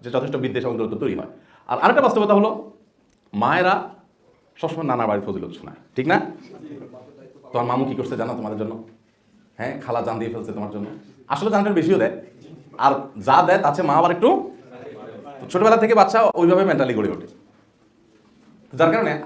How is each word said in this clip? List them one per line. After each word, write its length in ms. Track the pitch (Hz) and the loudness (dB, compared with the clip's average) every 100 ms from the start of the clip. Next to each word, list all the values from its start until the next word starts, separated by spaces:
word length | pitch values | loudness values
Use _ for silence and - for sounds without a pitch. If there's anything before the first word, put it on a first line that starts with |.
যে 80 | 120 | -6
যথেষ্ট 260 | 123 143 143 | -4 -4 -4
বিদ্বেষ 300 | 123 117 120 | -4 -4 -4
এবং 120 | 110 | -4
দূরত্ব 200 | 110 - | -4 -4
তৈরি 180 | 196 - | -4 -4
হয়। 120 | - - _ _ - | -8 -16 _ _ -6
আর 120 | - | 2
আরেকটা 220 | 185 269 | 2 4
বাস্তবতা 320 | 254 220 208 | 2 2 2
হলো 380 | 202 214 226 - - _ _ _ _ _ | 4 2 -2 -12 -20 _ _ _ _ _
মায়েরা 560 | 104 120 160 180 196 - - _ _ _ _ _ - | -2 0 2 2 0 -2 -16 _ _ _ _ _ -10
সবসময় 300 | 160 160 156 | -8 -6 -4
নানা 220 | 123 113 | -2 0
বাড়ির 180 | 104 101 | -2 -4
ফজিলত 260 | 95 85 | -8 -10
শোনায়, 260 | - - - _ - | -14 -18 -20 _ -6
ঠিক 120 | 135 | 0
না? 140 | 196 - - - - - 143 123 - - - - - - | 0 -2 -12 -20 -20 -18 -18 -20 -20 -20 -20 -20 -20 -8
"তোমার 140 | 123 120 | -4 -2
মামু 180 | 123 131 | -2 -2
কি 100 | - | -4
করছে 220 | 123 113 | -6 -6
জানো 160 | 117 | -6
তোমাদের 240 | 117 107 104 | -6 -8 -6
জন্য? 260 | 107 - - _ _ _ _ _ _ - | -8 -10 -16 _ _ _ _ _ _ -12
হ্যাঁ, 240 | 120 143 | -10 -8
খালা 200 | - 120 | -6 -4
জান 180 | 107 113 | -4 -4
দিয়ে 120 | 113 | -6
ফেলছে 200 | 117 107 | -8 -10
তোমার 200 | 107 104 | -10 -8
জন্য।" 140 | 104 104 - - - - | -8 -12 -14 -20 -18 -8
আসলে 240 | 143 214 | -4 0
জানটা 200 | 208 202 | 0 2
বেশিও 260 | 185 156 185 | 2 2 2
দেয়, 240 | 117 - - - - - - - | 0 -4 -16 -20 -20 -20 -16 0
আর 160 | 131 139 - 107 | 0 0 -4 -6
যা 240 | 104 139 175 | 2 4 6
দেয় 100 | 190 | 4
তার 180 | 147 147 | 2 0
চেয়ে 120 | 160 | 2
মা 60 | |
আবার 180 | 147 175 | 4 2
একটু, 400 | 170 226 381 - - - - - - - - - - - | 4 4 2 -2 -12 -20 -20 -18 -18 -18 -18 -18 -18 -4
ছোটবেলা 280 | 180 214 220 | 2 4 6
থেকে 180 | 220 220 | 6 6
বাচ্চা 360 | 196 220 214 - | 6 4 4 4
ওইভাবে 300 | 170 185 196 | 4 4 4
মেন্টালি 280 | 147 127 | 2 0
গড়ে 160 | 110 101 | 0 -2
ওঠে। 180 | 85 - - _ _ _ _ _ _ _ _ _ _ _ _ _ | -4 -12 -20 _ _ _ _ _ _ _ _ _ _ _ _ _
তো 60 | 135 | 0
যার 140 | 165 | 2
কারণে 300 | 165 156 151 | 2 0 -2